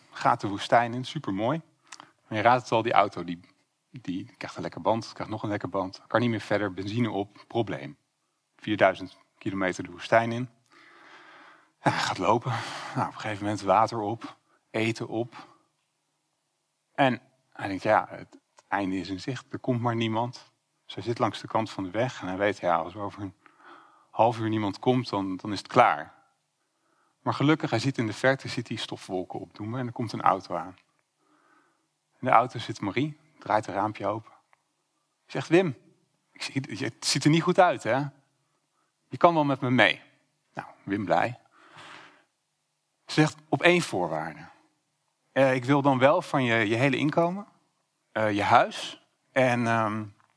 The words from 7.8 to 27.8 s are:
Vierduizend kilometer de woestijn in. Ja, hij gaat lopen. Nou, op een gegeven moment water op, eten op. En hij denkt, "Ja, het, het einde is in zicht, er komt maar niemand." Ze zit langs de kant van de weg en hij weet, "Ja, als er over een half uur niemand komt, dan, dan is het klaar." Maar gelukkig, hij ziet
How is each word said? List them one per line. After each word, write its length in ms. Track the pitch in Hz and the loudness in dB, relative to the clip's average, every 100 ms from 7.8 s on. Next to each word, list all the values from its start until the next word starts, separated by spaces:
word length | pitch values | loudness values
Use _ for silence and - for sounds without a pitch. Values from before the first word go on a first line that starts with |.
| 71 - _ _ _ _ _ _ | -10 -16 _ _ _ _ _ _
Vierduizend 600 | - 101 98 90 92 - _ _ | -4 4 4 4 -8 -16 _ _
kilometer 460 | 110 98 92 87 | -6 -2 -2 -2
de 60 | 92 | -8
woestijn 420 | 87 - 117 117 | -10 2 4 4
in. 160 | 117 127 _ _ _ - - - - - - - - _ _ | -4 -8 _ _ _ -20 -20 -20 -20 -20 -20 -20 -20 _ _
Ja, 80 | 147 | -2
hij 100 | - | 0
gaat 180 | - - | -4 -2
lopen. 340 | 92 117 135 113 - - - | 2 2 2 -6 -6 -12 -8
Nou, 140 | 117 101 | -4 -4
op 60 | |
een 60 | - | -4
gegeven 240 | 110 101 | -8 -6
moment 180 | 104 107 | -4 -2
water 380 | 98 95 110 117 | 4 4 4 0
op, 360 | 104 117 - - _ _ _ | -4 -6 -10 -18 _ _ _
eten 380 | 117 110 113 - | -2 -2 -2 -4
op. 400 | 110 123 - - _ _ _ _ _ _ _ _ _ _ _ _ _ _ | -6 -6 -10 -20 _ _ _ _ _ _ _ _ _ _ _ _ _ _
En 260 | - 143 117 _ _ _ | 0 2 2 _ _ _
hij 160 | - 107 | -10 -8
denkt, 140 | 95 | -2
"Ja, 240 | 107 104 - | 2 2 2
het, 200 | 92 95 | -10 -16
het 340 | - _ _ - | -20 _ _ -4
einde 280 | 98 95 95 | -2 -2 -4
is 120 | 87 | -4
in 120 | 95 | -8
zicht, 320 | - 127 - | -6 -8 -10
er 60 | - | -8
komt 220 | - 120 | -2 0
maar 160 | 123 113 | 0 0
niemand." 560 | 113 110 120 - - _ _ _ | 0 -2 -4 -8 -20 _ _ _
Ze 160 | - - | -18 -10
zit 180 | 107 117 | -6 -2
langs 220 | 113 - | -2 -2
de 60 | - | -4
kant 240 | 110 107 | -4 -4
van 140 | - | -6
de 60 | 95 | -6
weg 300 | 104 131 - | -2 -2 -4
en 60 | 95 | -8
hij 100 | 92 | 0
weet, 220 | 101 95 | 0 0
"Ja, 180 | 90 82 | 0 0
als 180 | 82 | -2
er 60 | 104 | -8
over 220 | 101 101 | -10 -8
een 120 | 98 - - _ - - - _ _ | -12 -12 -20 _ -20 -20 -20 _ _
half 280 | - 113 113 | 0 2 2
uur 100 | 110 | -2
niemand 300 | 110 104 98 | -2 -2 -2
komt, 300 | 127 127 120 | 2 2 0
dan, 280 | 101 95 92 | -4 -4 -6
dan 160 | 110 | -6
is 60 | 98 | -8
het 80 | - | 0
klaar." 480 | 131 113 73 82 - _ _ _ _ _ _ _ _ _ _ | 6 6 4 -4 -18 _ _ _ _ _ _ _ _ _ _
Maar 140 | 123 | -6
gelukkig, 360 | 113 139 156 151 | 0 2 2 2
hij 80 | |
ziet 200 | 113 | -2